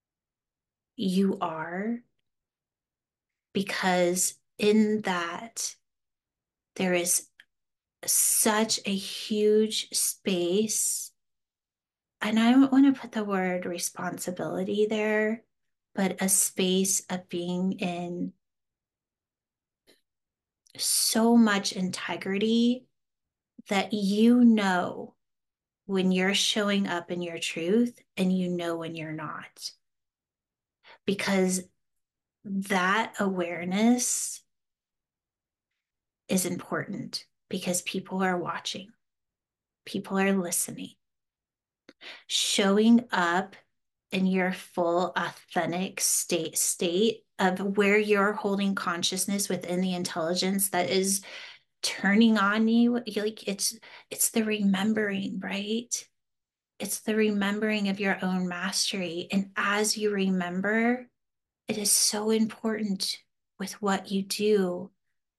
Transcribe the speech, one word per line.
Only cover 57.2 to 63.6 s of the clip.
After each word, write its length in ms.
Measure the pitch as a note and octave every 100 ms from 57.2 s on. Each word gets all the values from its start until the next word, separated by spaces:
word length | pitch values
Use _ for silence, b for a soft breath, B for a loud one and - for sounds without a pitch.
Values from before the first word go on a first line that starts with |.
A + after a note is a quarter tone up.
| G#3+ G#3 G3 G#3 G#3+ G#3+ G3+
of 120 | G3
your 180 | G3 F#3
own 260 | F#3+ F#3 F3+
mastery. 800 | F3 F#3+ - - G3 F3 E3+ -
And 180 | G3 G3 -
as 400 | G3 G3+ G#3+ A3
you 140 | G#3
remember, 1000 | G3 F#3+ F#3 F3 F#3 G3+ A3+ A#3 B3 - _ _ _ _ _ -
it 100 | G#3+
is 120 | G#3
so 400 | - - G#3 G#3+
important 880 | A3+ A3 - A3+ A3 G#3 F#3+ - - _ _ _
with 220 | -